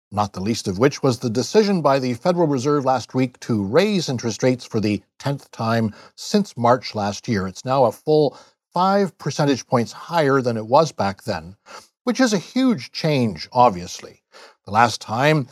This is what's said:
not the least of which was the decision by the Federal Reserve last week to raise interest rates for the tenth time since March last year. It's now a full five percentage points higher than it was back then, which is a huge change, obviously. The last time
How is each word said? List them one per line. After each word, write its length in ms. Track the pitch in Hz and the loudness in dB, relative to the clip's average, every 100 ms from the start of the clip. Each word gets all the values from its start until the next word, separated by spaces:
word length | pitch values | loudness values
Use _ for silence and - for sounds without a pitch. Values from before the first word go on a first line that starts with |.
| - | -8
not 220 | 101 104 | -4 -4
the 80 | - | -2
least 280 | 98 113 107 | -4 -4 -4
of 100 | 92 | 2
which 240 | 143 - | 2 2
was 160 | 139 120 | -2 0
the 100 | 123 | -2
decision 540 | 113 120 214 202 190 | -4 0 2 2 2
by 160 | 143 135 | 2 2
the 160 | 127 | 0
Federal 320 | 120 180 175 160 | -2 -2 0 2
Reserve 400 | 139 135 147 131 | 0 0 0 0
last 260 | 127 - | -2 -2
week 260 | 127 131 - | -2 -2 -4
to 220 | - 110 | -4 -2
raise 460 | 98 139 208 196 151 | 2 2 2 0 -2
interest 340 | 123 117 101 | -4 -4 0
rates 220 | 131 127 | 0 0
for 160 | - 113 | -4 -2
the 220 | 107 101 - - | 0 -2 -6 -10
tenth 320 | 135 139 - | -6 -6 -10
time 420 | - 113 117 110 - - | -6 -2 0 -2 -4 -20
since 420 | - - 208 196 - | -18 -2 -2 -2 0
March 380 | 120 127 - | 2 2 0
last 340 | 107 101 104 - | -6 -4 -4 -4
year. 180 | 104 92 | -2 -4
It's 180 | - | -6
now 200 | 127 135 | -2 2
a 80 | 117 | 2
full 460 | - - 151 143 - - _ _ | 0 0 2 2 -2 -20 _ _
five 460 | 175 190 202 190 - | -2 2 2 0 -4
percentage 480 | 160 - 147 127 - | -6 0 0 0 0
points 260 | 123 110 | -2 -2
higher 480 | - - 165 143 135 | -8 -4 0 2 2
than 160 | 123 113 | 0 -4
it 80 | |
was 280 | 110 139 165 | 0 2 2
back 320 | - 98 95 | 0 -4 -4
then, 320 | - 85 80 98 - - - _ | -8 -8 -10 -20 -20 -20 -20 _
which 160 | - 226 | -4 2
is 120 | 254 | 2
a 60 | 202 | 2
huge 520 | - 254 262 175 - | -2 0 2 0 -4
change, 580 | - 160 143 117 80 - | -4 0 2 0 -4 -4
obviously. 720 | 123 123 90 87 - - - _ - - _ | 2 4 2 -8 -14 -18 -20 _ -20 -20 _
The 60 | - | -4
last 320 | 104 120 - | 2 2 0
time 460 | - 110 143 156 123 | -6 0 2 2 -2